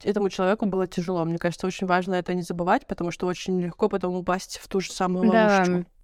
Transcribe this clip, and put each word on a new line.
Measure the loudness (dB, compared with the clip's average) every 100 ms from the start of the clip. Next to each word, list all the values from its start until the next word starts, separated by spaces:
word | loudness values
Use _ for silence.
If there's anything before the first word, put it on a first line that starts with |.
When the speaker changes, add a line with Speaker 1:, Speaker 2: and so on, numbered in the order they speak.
Speaker 1:
этому | -2 0 0
человеку | 0 0 2 0
было | 0 -2
тяжело. | -4 -2 -2 -2
Мне | -2
кажется, | -2 -2 -4
очень | -2 0
важно | 0 0 -2
это | -2
не | -4
забывать, | -4 -2 0 0 0
потому | -6 -4
что | -2 -4
очень | -4 -2 -2
легко | -2 0 0
потом | 0 -2 -4
упасть | -2 -2 -4 -16
в | -6
ту | -4
же | -4
самую | -2 -2 2 4
Speaker 2:
Да, | 6
Speaker 1:
ловушечку. | 6 6 4 0 -2 _